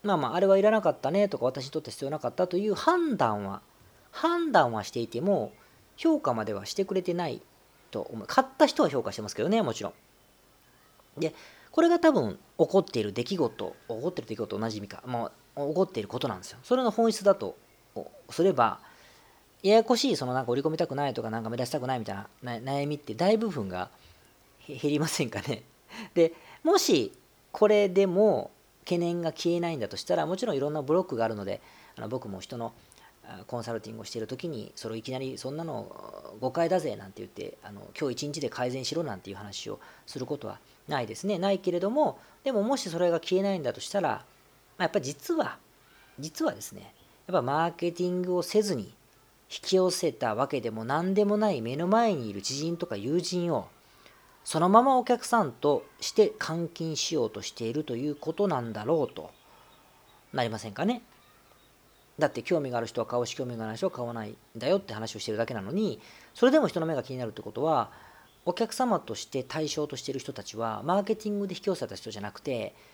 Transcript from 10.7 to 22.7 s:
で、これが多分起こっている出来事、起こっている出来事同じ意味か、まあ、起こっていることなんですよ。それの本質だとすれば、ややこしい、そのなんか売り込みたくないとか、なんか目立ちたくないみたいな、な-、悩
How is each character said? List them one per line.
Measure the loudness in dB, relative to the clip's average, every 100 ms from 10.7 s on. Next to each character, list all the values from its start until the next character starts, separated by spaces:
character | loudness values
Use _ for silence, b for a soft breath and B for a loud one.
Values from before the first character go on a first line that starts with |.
| _ _ _ _ -4
で、 | -4 B B B B
こ | 4
れ | 6
が | 8
多 | 6
分 | 6 2 -4 -14 2
起 | 4
こ | 6
っ |
て | 4 -2
い |
る | -2
出 | -2
来 | -4 0
事、 | 0 -2 -10 -10 -8
起 | -4
こ | -4
っ |
て | -4
い |
る | -8
出 | -6
来 |
事 | -4 -4
同 | -4
じ | -6
意 |
味 | -10
か、 | -14 -6
ま | -6 -6 -10 _
あ、 | -6
起 | -2
こ | 0
っ | 0
て | -2
い |
る | -6
こ | -4
と | -4
な |
ん | -6
で |
す | -10
よ。 | -18
そ | 0 2
れ |
の | 2
本 | 4 2
質 | 4
だ | 4
と | 4 0 -10 _ _ _ -14 -14 -16 -10
す | 2
れ | 4
ば、 | 6 4 2 B B B B B B B _
や | 6
や | 6
こ | 6 2
し | 2
い、 | 0
そ |
の | 0
な | -2
ん | 0
か |
売 | 0
り |
込 | 0
み | 0
た | -2
く |
な | 0 -2
い |
と | -2
か、 | -4
な | -4
ん |
か | -4
目 | -4
立 | -2
ち |
た | -2
く | -2
な |
い | -2
み | -4
た |
い | -8
な、 | -10 _
な-、 | -10 -8
悩 | -4